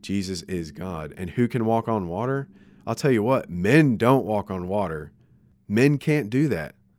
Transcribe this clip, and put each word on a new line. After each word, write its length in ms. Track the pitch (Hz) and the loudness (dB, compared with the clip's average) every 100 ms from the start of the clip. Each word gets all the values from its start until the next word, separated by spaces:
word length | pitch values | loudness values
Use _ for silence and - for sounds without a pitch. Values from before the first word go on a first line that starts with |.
Jesus 420 | - 98 92 92 | -4 -4 -4 -6
is 280 | - 90 80 | -6 -8 -8
God. 420 | 73 92 85 76 - | -10 -10 -8 -10 -10
And 140 | 92 | -8
who 180 | 104 120 | -2 0
can 160 | 123 | 0
walk 240 | 113 113 113 | 0 0 0
on 180 | 110 87 | -2 -2
water? 400 | 87 120 139 139 - - - - | -4 -4 -4 -6 -16 -20 -18 -8
I'll 80 | |
tell 160 | 113 151 | -2 2
you 140 | 123 | 2
what, 260 | 104 131 - | 2 0 -2
men 460 | 87 92 143 151 104 | -2 4 6 6 4
don't 280 | 113 135 | 4 4
walk 240 | 95 107 95 | 2 -4 -4
on 200 | 95 90 | -6 -4
water. 420 | 95 95 78 76 _ _ _ _ _ _ | -2 -2 -4 -10 _ _ _ _ _ _
Men 320 | 104 139 147 | 4 4 4
can't 320 | - 151 107 | 0 0 0
do 160 | 123 151 | 0 0
that, 280 | 95 73 - _ | -2 -6 -14 _